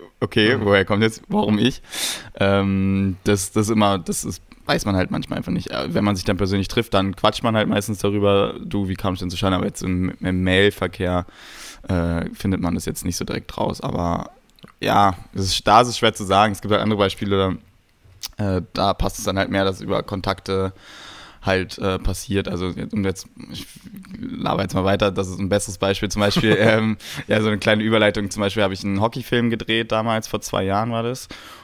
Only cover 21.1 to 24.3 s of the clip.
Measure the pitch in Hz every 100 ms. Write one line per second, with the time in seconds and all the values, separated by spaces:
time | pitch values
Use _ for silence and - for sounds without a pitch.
21.1 | - - - - 95 87 - 98 92 95
22.1 | 92 - 98 90 90 90 87 - 107 98
23.1 | 90 - - - - - - - - 185
24.1 | 185 85